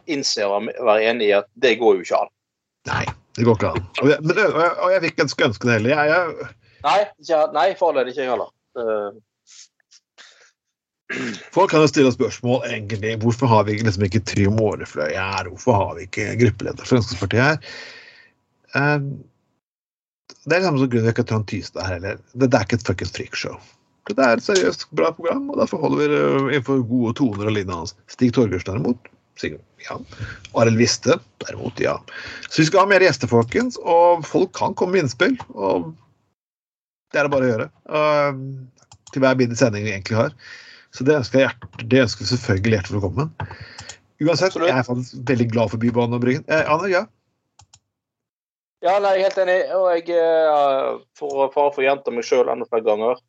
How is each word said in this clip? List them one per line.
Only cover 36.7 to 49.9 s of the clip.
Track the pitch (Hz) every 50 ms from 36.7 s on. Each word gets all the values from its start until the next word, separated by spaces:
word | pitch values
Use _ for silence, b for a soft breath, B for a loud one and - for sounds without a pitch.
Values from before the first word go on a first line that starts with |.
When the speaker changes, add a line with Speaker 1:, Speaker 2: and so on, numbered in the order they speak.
| _ _ _ _ _ _ _ _ -
Speaker 2:
det | 151
er | 143
det | 143 143
bare | 135 131
å | 127
gjøre. | 113 110 139 156 _ _ _ - -
Ehm, | 151 151 151 147 147 143 143 135 131 135 135 135 131 131 127 _ _ _ - - - _ - -
til | 139 131
hver | 131 131 131
bidige | 127 120 117
sending | 117 135 117 104 104 104
vi | 107 98
egentlig | 98 95 - 110 110
har. | - - - B B B B B B B B B B B -
Så | - 127
det | 135 151
ønsker | 147 120 - - 131
jeg | 135 120
hjert-, | - - - - - - 117 110
det | 123 135 127
ønsker | 104 - - -
vi | 98
selvfølgelig | 123 123 - - 98 95 95 113 110
hjertelig | 101 95 - 104 104
velkommen. | 98 92 80 104 151 160 - B B B B B B B B B B B B B B _ _ -
Uansett, | 147 160 165 131 143 131
Speaker 1:
Absolutt. | - 165 165 175
Speaker 2:
jeg | 147
er | 131 120
faktisk | 123 123 123 127 - - 135 123 143
veldig | 135 117 120 117 110
glad | 120 113 101 113
for | 110
Bybanen | 117 120 113 120 120 117 120 120
og |
Bryggen. | 120 123 127 120 120
Eh, | - 156 156 151 143
Anne, | 151 165 185 202 180
ja? | 180 220 - _ _ _ _ _ _ _ _ _ _ _ _ _ _ _ _ _ _ _ _ _ _ _ _ _ _ _ _ _ _ _ _ _ _ -
Speaker 1:
Ja, | 175 190 202
nei, | 202 196 190
jeg | 185 190
er |
helt | 190 190 190
enig, | 185 180 185 185 151 131 165
og | 190 185
jeg, | 180